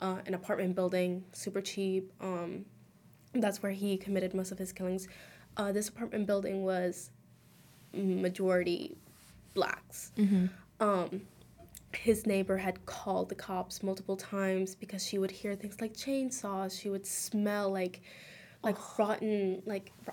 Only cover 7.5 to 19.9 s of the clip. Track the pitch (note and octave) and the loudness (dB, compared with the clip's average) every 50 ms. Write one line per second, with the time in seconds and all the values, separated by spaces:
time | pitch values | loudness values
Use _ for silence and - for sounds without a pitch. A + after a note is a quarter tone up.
7.5 | - - - - - - - - - - G3+ F#3+ F#3 F#3 F#3 F3+ F#3 - F#3+ F#3 | -20 -20 -20 -20 -20 -20 -18 -8 -4 0 2 2 2 4 2 0 0 2 4 4
8.5 | F#3 F3+ F3 F3 F3 - - - - - - - - - - - - - - - | 6 6 4 4 2 0 -2 -6 -8 -12 -16 -20 -20 -20 -20 -20 -20 -20 -20 -6
9.5 | - G3+ - - - - - - - - - - - - G#3 F#3+ G3+ F#3 F3+ F#3 | 0 0 0 0 0 -4 -10 -14 -14 -12 -12 -6 2 4 4 6 6 6 4 4
10.5 | - - - - - - A3 G#3 G3+ F#3 F3 D#3+ F3+ G3 - - - - - - | 0 -4 -12 -20 -2 2 2 4 4 4 2 0 -4 -6 -8 -12 -16 -20 -20 -20
11.5 | - - - - - - - - - - - A#3 A3 G#3+ - G#3+ G3 G3 F#3+ F#3+ | -20 -20 -20 -20 -20 -20 -14 -10 -10 2 4 6 4 6 4 4 4 4 4 2
12.5 | F#3+ F#3+ F#3+ F#3+ F#3 - - - - - - G3 F#3+ F#3 F#3 F#3 F#3+ F#3+ - - | 2 2 0 -2 -4 -4 -8 -10 -10 -8 -4 -2 0 0 0 -2 -4 -8 -6 -4
13.5 | F#3+ F3+ F3+ F#3 - - - G3 F#3+ F#3+ G3 - G3 F#3+ - - - G3 G3 F#3+ | -4 -4 -4 -4 -6 -4 -2 -2 -2 -2 -2 -4 -4 -4 -4 -4 -2 0 2 2
14.5 | F#3+ F#3 F#3+ F#3 F#3+ - - - - F#3+ - - - G3 F#3+ F#3+ F#3+ - - G#3 | 4 2 2 0 -2 -8 -10 -8 -6 -6 -4 -2 0 0 0 0 -2 -4 -4 -4
15.5 | G3+ G3 G#3 G#3 G3+ - A3+ A3 A3 - - C#4 C4+ C4+ C4 B3+ B3+ - - G3+ | -4 -4 -6 -10 -6 -6 -6 -6 -6 -6 -2 0 0 0 0 0 -2 -4 -4 -2
16.5 | G3 F#3+ F#3+ F#3+ F#3+ - - G#3 G3 G3 G3 - - - - - - G#3 G#3 G#3 | -2 -2 -2 -2 -4 -4 -4 -2 -2 -2 -4 -4 -4 -4 -2 0 2 2 4 4
17.5 | G#3 G#3 G3+ G3 G3 F#3+ F#3 F3+ F3+ - - - - - - - - - - - | 2 2 2 2 2 2 0 0 -2 -6 -12 -18 -20 -20 -18 -20 -20 -20 -20 -20
18.5 | - - - A3+ G3 - - - - - G#3+ G3+ G#3+ - - G#3+ G#3+ G#3 G3 F#3+ | -14 -2 0 0 0 0 -4 -4 0 2 2 2 2 0 2 2 2 4 4 2
19.5 | F#3 F#3 - G#3+ G#3 G3 - - | 0 0 -2 -4 -4 -4 -6 -8